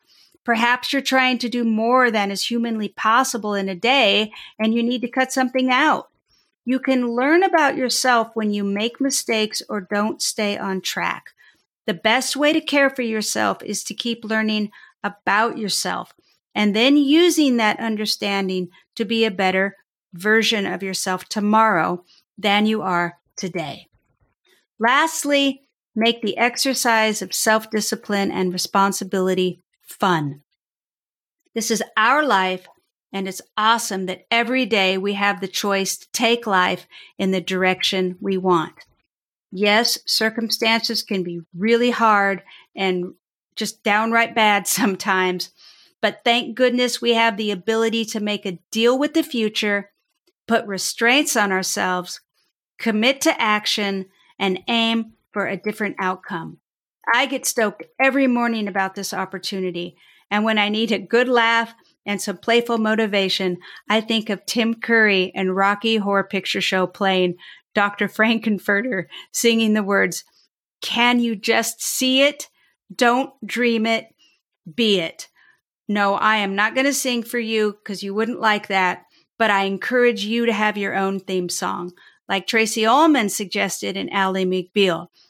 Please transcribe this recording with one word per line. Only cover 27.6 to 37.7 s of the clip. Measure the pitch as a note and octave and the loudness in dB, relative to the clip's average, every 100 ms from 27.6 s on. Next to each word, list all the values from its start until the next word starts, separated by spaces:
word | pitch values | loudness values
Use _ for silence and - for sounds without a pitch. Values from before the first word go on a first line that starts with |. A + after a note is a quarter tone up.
| A3 G#3+ G#3 A3 - G3+ G3 | 0 -4 -2 -4 -2 -2 0
and | F#3 F#3 | 0 -2
responsibility | F3+ - G3 G3 G3 F#3+ F#3+ F#3 F#3 F#3 F3 _ _ - | -2 -2 2 2 0 -4 -2 0 2 0 -4 _ _ -20
fun. | - G3 E3 D3 C#3+ _ _ _ _ _ _ _ _ _ _ _ | -2 0 2 -2 -8 _ _ _ _ _ _ _ _ _ _ _
This | A3+ G#3+ | -6 -2
is | G#3+ - - | -2 -2 0
our | A3 C#4+ | 2 4
life, | D4 G3 F#3 F#3 - _ _ _ _ | 4 2 0 -4 -10 _ _ _ _
and | G3 F#3+ | -8 -8
it's | F#3 - - | -10 -10 0
awesome | A3 A#3 - F#3+ F#3 | 2 2 -2 -6 -6
that | F#3 _ | -8 _
every | A#3 A#3 C4 A#3 | -2 0 0 0
day | G#3 F#3 F#3+ | 2 2 0
we | G3+ | -2
have | G3 G3+ F#3+ | 0 -2 -2
the | F#3+ | -6
choice | - G3+ G3 F#3+ - | -4 -2 -2 -2 -6
to | - | -10
take | - A#3 A#3 A3+ | -2 0 2 2
life | F#3+ F3+ F3+ - - - - | 2 2 -2 -8 -20 -18 -4
in | F#3+ | -2
the | F#3+ | 0
direction | F3+ F#3 F#3 | -2 0 0